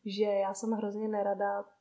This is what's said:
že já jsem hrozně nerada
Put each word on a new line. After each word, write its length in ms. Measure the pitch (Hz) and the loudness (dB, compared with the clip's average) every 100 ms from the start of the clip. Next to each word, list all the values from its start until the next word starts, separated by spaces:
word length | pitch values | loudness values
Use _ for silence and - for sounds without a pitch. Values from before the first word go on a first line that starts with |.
| 214 | -6
že 180 | 196 | 2
já 300 | 208 202 196 | 4 4 2
jsem 180 | 196 220 | 0 -2
hrozně 360 | 220 208 208 220 | -2 -2 -4 -4
nerada 580 | 214 202 190 202 202 202 _ | -2 0 0 0 -2 -6 _